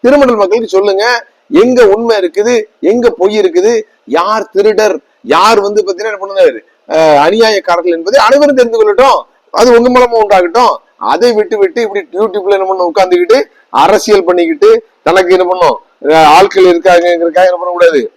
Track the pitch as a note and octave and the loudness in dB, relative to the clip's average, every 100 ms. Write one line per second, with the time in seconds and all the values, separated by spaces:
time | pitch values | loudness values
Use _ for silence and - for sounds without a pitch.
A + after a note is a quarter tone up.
0 | B3 C#4+ C4+ A3+ G3 A3 A3+ F#3+ G#3 G3 | 2 2 0 0 -2 -2 -2 -2 -2 -2
1 | A#3 - - _ _ - A#3 B3+ A3 G#3 | -2 -4 -8 _ _ 0 2 2 2 2
2 | A#3 A3 F3+ F#3+ G#3 A#3+ G#3+ _ D#3 A#3 | -2 -2 -2 -4 -2 -2 -4 _ -2 0
3 | A#3+ - F#3 G#3+ F#3 E3+ G3+ A#3 G#3+ _ | 0 0 -2 0 -2 0 0 -2 -6 _
4 | - E3 F#3 A3 - F#3+ G3+ G#3 G#3+ F#3 | -6 -4 -2 -4 -4 -2 0 0 -2 -4
5 | _ _ - D3+ G3+ A3+ G3+ G#3 F#3+ F#3 | _ _ -4 0 2 2 0 -4 -4 -6
6 | A3 G3+ G3 G3 F3 A#2 _ _ _ D#3 | -8 -8 -10 0 0 0 _ _ _ 0
7 | D#3+ D3 D3+ G#3+ A3+ G#3 - F3 F3 E3 | 2 2 2 2 0 0 -2 -4 -2 -4
8 | E3 C4 A3+ C4+ D4 C4 A#3 A3+ G#3+ G3+ | 0 0 2 2 2 0 0 0 0 2
9 | C4+ G3+ - _ _ - A#3 A#3 A#3+ B3 | 2 0 -4 _ _ -2 2 4 2 2
10 | B3 A#3 G#3 G3 F3 G3 A#3+ C3 _ _ | 0 0 0 0 0 0 0 -2 _ _
11 | G#2+ D3+ A#3+ G#3+ G3+ G#3+ G3 A#3+ A3 G3+ | -4 0 0 0 -4 -2 -2 -2 -6 -6
12 | F#3 F3+ G#3+ G3 F#3 G3 F#3+ F#3+ F3+ F#3 | -10 -6 -4 -4 -2 -2 -2 -4 -4 -2
13 | F#3 F3+ F3 B3 G#4+ _ _ - D#3+ G#3 | 0 0 2 0 0 _ _ -2 0 0
14 | - G#3 F3 F3+ E3 D#3 G#3 A3+ - _ | 0 0 0 0 -2 0 2 2 -2 _
15 | - F3+ F3+ F#3 F3+ F#3 E3 A#2 _ _ | -2 -2 0 0 0 0 -2 -2 _ _
16 | D3 D#3+ D#3 D#3+ G3 F#3+ F#3 E3+ F#3 F3 | 0 2 4 4 2 2 2 2 2 0
17 | F3 E3+ E3+ E3 F#3 F3+ F3+ F3 F3 D3+ | 0 -2 -2 0 0 0 -6 0 0 0
18 | A2 | -6